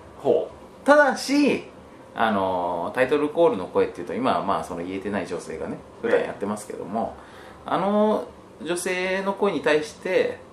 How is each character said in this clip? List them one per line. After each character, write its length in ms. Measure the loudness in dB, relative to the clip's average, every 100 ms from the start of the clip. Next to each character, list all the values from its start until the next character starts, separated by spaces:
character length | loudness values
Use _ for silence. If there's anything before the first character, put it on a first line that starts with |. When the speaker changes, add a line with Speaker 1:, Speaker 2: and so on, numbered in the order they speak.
| -20 -4
Speaker 1:
ほ 280 | 2 2 0
う。 340 | -10 -20 -4 4
Speaker 2:
た 100 | 6
だ 220 | 6 2
し、 540 | 0 4 4 2 -4 -18 -20 -20 -12 -2
あ 160 | 0
の、 600 | 2 0 0 -2 -2 -2
タ 100 | 0
イ 40 | 2
ト 100 | 2
ル 120 | 2
コ 180 | 4 4
ー 40 |
ル 60 | 4
の 100 | -2
声 200 | 2 0
っ 20 |
て 120 | -2
い 20 |
う 40 | -6
と、 60 |
今 260 | -2 0 0
は 40 |
ま 160 | 0 -2
あ、 40 |
そ 120 | -2 -8
の 80 |
言 140 | -6 -6
え 20 |
て 100 | -4
な 120 | -4
い 60 | -4
女 120 | -8
性 180 | -8 -8
が 100 | -8
ね、 100 | -8 -12 -6
普 80 | 0
段 120 | 2
や 100 | 0
っ 40 | -4
て 100 | -4
ま 120 | -4
す 100 | -8
け 60 |
ど 120 | -10 -6
も、 300 | -4 -4 -6
Speaker 1:
え 520 | -18 -18 -18 -12 -4
え。 40 |
Speaker 2:
あ 40 | -2
の 500 | 2 4 4 2 -4 -14 -20 -12
女 140 | -6 -4
性 440 | -2 -2 0 -2
の 120 | -2
声 200 | 0 0
に 80 | 2
対 220 | 2 2
し 100 | 0
て、 460 | -8 0 2 2 -2 -14